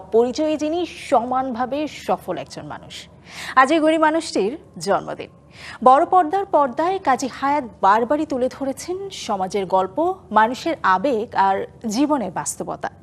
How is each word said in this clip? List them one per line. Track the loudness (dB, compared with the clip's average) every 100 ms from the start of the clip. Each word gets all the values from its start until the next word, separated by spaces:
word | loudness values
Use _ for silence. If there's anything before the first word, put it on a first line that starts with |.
| 4
পরিচয়ে | 2 2 2 -2 0
যিনি | -2 -4 -6 -8 0
সমানভাবে | 0 0 -4 -4 -4 -2 -2 -4 -8 -4
সফল | -4 -4 -8
একজন | -8 -14 -14
মানুষ। | -14 -16 -18 -18 -20 -20 -16 -2 4
আজ | 4
এই | 6
গুণী | 4 4 2
মানুষটির | 2 -2 -2 -2 -4 -14 -12 0
জন্মদিন। | 0 0 -10 -12 -16 -20 -20 -18 2 6
বড় | 6 6
পর্দার | 4 4 0 0
পর্দায় | 2 2 0 -2 -2 0
কাজী | 0 -2 -4
হায়াৎ | -2 -2 -4 0 4
বারবারই | 4 4 -2 -2
তুলে | -2 -2 -4
ধরেছেন | -6 -6 -8 -8 -8 -12 -6
সমাজের | -4 -2 -4 0
গল্প, | 0 0 0 -2 -2 -2 2
মানুষের | 2 2 -4 -2 2 2
আবেগ | 2 -2 -2 0 2
আর | 2 -4 -10 -6
জীবনের | 0 0 0 -2 -6
বাস্তবতা। | -8 -8 -8 -6 -8 -10